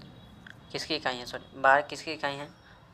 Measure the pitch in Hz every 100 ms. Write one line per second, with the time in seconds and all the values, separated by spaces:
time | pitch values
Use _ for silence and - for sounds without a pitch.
0 | - - - - - - - 139 - 156
1 | 139 123 123 127 - 139 135 139 147 143
2 | - 151 143 139 151 - - - -